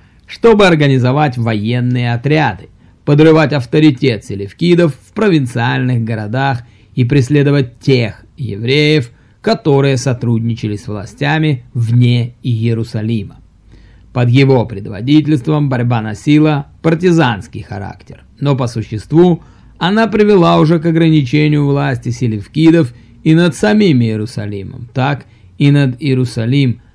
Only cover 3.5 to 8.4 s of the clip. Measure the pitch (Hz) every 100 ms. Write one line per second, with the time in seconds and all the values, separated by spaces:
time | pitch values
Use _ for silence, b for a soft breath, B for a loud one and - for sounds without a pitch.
3.5 | 143 120 156 156 120 135 107 - 98 101
4.5 | - 170 170 170 - _ - 214 160 120
5.5 | 120 120 131 127 120 113 110 104 127 135
6.5 | 123 b b b 131 120 143 123 147 143
7.5 | 143 - - 139 127 107 - - -